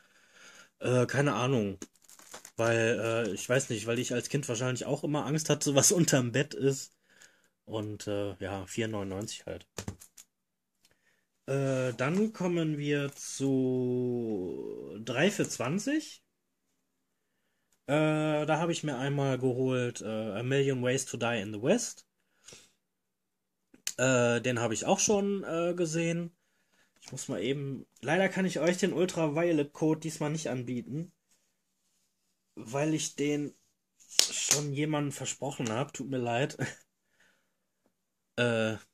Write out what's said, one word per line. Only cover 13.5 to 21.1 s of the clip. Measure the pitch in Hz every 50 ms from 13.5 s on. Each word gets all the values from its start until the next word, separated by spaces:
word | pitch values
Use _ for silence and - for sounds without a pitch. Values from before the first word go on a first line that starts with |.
| 135 131 131 127 127 127 127 123 123 123 123 123 120 120 117 113 107 95 90 87 67 62 53 52 52 58 62 69 80 104 113
drei | 127 120 123 156 202
für | 208 - 151 -
zwanzig. | - - 117 127 156 202 - 269 294 320 294 - - - _ _ _ _ _ _ _ _ _ _ _ _ _ _ _ _ _ _ _ _ _ _ _ _ _ _ _ _ _ _ _ _ _
Äh, | - 143 151 156 156 156 156 156 156 151 151 151 147
da | 156 151
habe | 170 170
ich | 165 - -
mir | 147 143 120
einmal | 131 143 143 143 139 135 135 127
geholt, | 127 131 123 127 131 131 131 127 123 120 113 -
äh, | -
A | 104 110 110 110 110 95 104
Million | 120 127 139 139 139 139 135 127
Ways | 123 123 127 131 -
to | -